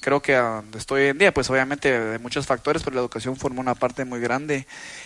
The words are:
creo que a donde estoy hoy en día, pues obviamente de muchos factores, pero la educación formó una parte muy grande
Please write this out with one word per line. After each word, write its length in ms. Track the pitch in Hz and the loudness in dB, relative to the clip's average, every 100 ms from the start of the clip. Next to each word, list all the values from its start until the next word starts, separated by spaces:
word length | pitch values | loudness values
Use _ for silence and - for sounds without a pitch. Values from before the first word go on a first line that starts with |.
creo 200 | - 143 | 0 2
que 140 | - 135 | 4 4
a 60 | |
donde 360 | 117 110 107 110 | 4 -2 -8 -10
estoy 260 | - 135 | -2 2
hoy 40 | 139 | 2
en 80 | 139 | 4
día, 160 | 196 | 4
pues 160 | 147 127 | 4 2
obviamente 480 | 131 131 143 143 120 | 2 2 0 2 2
de 200 | 113 110 | 0 -4
muchos 260 | 120 - - | -4 -4 0
factores, 380 | 123 - 156 | 0 0 0
pero 100 | - 131 | 0 -2
la 60 | |
educación 340 | 123 - 120 131 | -2 -4 -6 -4
formó 260 | 147 127 | -4 -4
una 120 | 131 | -2
parte 320 | 120 127 120 131 | 0 -2 -2 -6
muy 140 | 120 | -4
grande 480 | 120 127 151 139 135 - - - | -2 -2 -2 -4 -4 -14 -16 -16